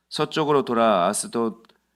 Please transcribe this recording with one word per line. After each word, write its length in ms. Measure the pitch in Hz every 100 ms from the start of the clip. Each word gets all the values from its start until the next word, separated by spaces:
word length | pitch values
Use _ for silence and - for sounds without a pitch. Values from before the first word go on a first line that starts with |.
| _
서쪽으로 560 | - 151 160 151 143 131
돌아 400 | 117 113 95 90
아스돗, 560 | 104 107 120 113 - _ _ _